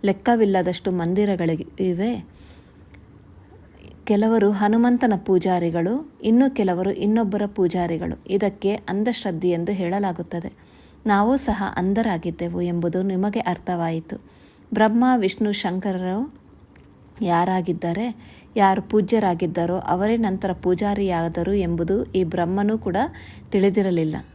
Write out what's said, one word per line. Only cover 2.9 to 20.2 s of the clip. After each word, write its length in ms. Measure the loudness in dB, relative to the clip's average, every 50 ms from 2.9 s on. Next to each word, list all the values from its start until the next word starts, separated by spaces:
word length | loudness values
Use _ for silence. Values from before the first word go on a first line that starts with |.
| -20 -20 -20 -20 -20 -20 -20 -20 -20 -20 -20 -20 -20 -20 -20 -20 -20 -20 -20 -20 -20 -18 -2
ಕೆಲವರು 480 | 0 2 2 4 4 4 4 4 4
ಹನುಮಂತನ 640 | 2 2 2 2 4 4 4 4 4 4 2 2 2 0 2
ಪೂಜಾರಿಗಳು, 920 | 2 2 2 4 2 0 2 0 0 0 0 0 0 -2 -4 -6 -10 -18 -4 0
ಇನ್ನು 320 | 2 4 6 4 4 2
ಕೆಲವರು 360 | 0 0 0 0 0 0 -2
ಇನ್ನೊಬ್ಬರ 500 | -2 -2 0 0 2 2 0 0 0 -2 -2
ಪೂಜಾರಿಗಳು. 800 | -4 0 0 0 2 2 0 -2 -2 -2 -4 -4 -6 -8 -10 -6
ಇದಕ್ಕೆ 480 | -4 -2 0 0 0 -2 -2 -2 -2 -2
ಅಂಧಶ್ರದ್ಧೆ 760 | -2 -4 -4 -2 -2 0 0 -2 -2 -4 -6 -4 -2 0 0
ಎಂದು 220 | 0 0 -2 -4
ಹೇಳಲಾಗುತ್ತದೆ. 840 | -2 -2 -2 -2 -2 0 -2 -2 -4 -6 -8 -8 -8 -8 -8 -10 -14 -16 -20 -20 -20 -20 -20 -20 -20 -8 0
ನಾವು 320 | 2 2 4 4 4 2
ಸಹ 260 | 2 0 -2 -2 -2 -4 -4 -2
ಅಂಧರಾಗಿದ್ದೆವು 880 | -2 0 0 0 0 0 0 -2 -2 -4 -6 -6 -4 -6 -4 -2 -2
ಎಂಬುದು 420 | -2 -2 -2 -2 -2 -2 -2 -2 -2
ನಿಮಗೆ 360 | 0 0 0 -2 0 -2 -2
ಅರ್ಥವಾಯಿತು. 760 | -2 -2 -4 -4 -4 -4 -4 -2 -2 -2 -4 -4 -6 -8 -14 -14 -14 -20 -20 -20 -20 -20 _ -20 -14 -8 2
ಬ್ರಹ್ಮ, 300 | 2 2 4 4 4 4 4 4
ವಿಷ್ಣು, 340 | 4 2 0 0 0 -2 -2
ಶಂಕರರು 840 | -2 -2 -4 -4 -4 -2 -2 -4 -4 -2 -2 -4 -2 -4 -4 -6 -10 -18 -20 -20 -20 -20 -20 -20 -20 -20 -20 -20 -20 -20 -20 -20 -8 -6
ಯಾರಾಗಿದ್ದಾರೆ, 1160 | 0 0 2 2 2 2 0 0 0 -2 -4 -4 -2 -4 -4 -2 -4 -6 -8 -10 -16 -20 -20 -20 -20 -6 0
ಯಾರು 260 | 2 4 4 4 2
ಪೂಜ್ಯರಾಗಿದ್ದಾರೋ 960 | -2 0 2 2 2 4 2 2 2 2 0 0 -2 -4 -2 -2 -2 -2 -2
ಅವರೇ 400 | -4 -2 -2 0 0 2 0 2
ನಂತರ 360 | 2